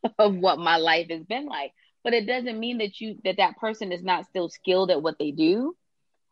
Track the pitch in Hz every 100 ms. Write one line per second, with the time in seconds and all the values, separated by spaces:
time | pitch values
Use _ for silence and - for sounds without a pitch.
0 | - - 208 185 185 156 170 165 165 165
1 | 165 165 165 240 285 160 143 _ _ _
2 | 240 233 214 254 247 220 233 240 208 -
3 | 220 202 190 196 180 - 220 214 196 175
4 | 185 175 - 190 170 - - 185 185 156
5 | 160 156 151 147 160 208 277 359 _ _
6 | _ _ _